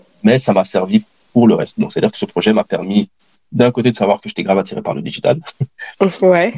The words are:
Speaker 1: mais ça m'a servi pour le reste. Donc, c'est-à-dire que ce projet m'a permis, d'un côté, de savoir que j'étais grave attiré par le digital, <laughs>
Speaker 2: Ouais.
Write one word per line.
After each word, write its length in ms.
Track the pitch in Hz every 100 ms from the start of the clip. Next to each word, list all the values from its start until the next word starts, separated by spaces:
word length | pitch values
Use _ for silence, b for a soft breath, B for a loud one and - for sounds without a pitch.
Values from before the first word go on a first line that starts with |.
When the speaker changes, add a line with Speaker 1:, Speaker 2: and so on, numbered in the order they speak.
| _ _
Speaker 1:
mais 160 | 208 131
ça 140 | -
m'a 100 | 196
servi 400 | - 98 92 107 - _ _
pour 120 | 120 117
le 80 |
reste. 240 | 98 - -
Donc, 140 | -
c'est-à-dire 180 | - -
que 60 | -
ce 60 |
projet 300 | - - 110
m'a 100 | 110
permis, 460 | - - 92 101 - _ _ _ _
d'un 180 | 123 123
côté, 200 | 123 120
de 60 | 110
savoir 240 | - 101
que 60 | 110
j'étais 120 | 107
grave 140 | 101 98
attiré 220 | 95 -
par 140 | -
le 80 | -
digital, 360 | - - - 160 - - - - B B
<laughs> 220 | 196 -
Speaker 2:
Ouais. 300 | 185 175 185